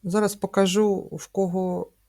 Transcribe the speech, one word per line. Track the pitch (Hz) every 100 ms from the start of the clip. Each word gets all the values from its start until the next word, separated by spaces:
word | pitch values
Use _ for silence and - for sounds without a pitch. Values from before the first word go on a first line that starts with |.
Зараз | 190 190 208 -
покажу, | 190 - 196 185 214 196 -
в | 160 -
кого | - 190 180 185 180 180 _